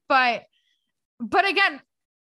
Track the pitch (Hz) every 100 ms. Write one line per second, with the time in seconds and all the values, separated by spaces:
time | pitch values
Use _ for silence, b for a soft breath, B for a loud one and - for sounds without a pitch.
0 | - 269 247 214 - _ _ _ _ _
1 | _ - 233 349 392 381 381 277 _ _
2 | _ _